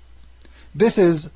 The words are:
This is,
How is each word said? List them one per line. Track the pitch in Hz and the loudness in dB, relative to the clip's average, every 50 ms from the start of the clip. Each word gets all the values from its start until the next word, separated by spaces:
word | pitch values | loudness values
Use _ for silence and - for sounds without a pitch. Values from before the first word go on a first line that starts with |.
| - - - - - - - _ - - - - - - - | -20 -20 -20 -20 -20 -20 -20 _ -20 -20 -20 -20 -20 -20 -4
This | 143 208 233 - 214 | -2 0 0 2 2
is, | 185 170 165 156 151 - - | 2 0 0 -2 -4 -6 -8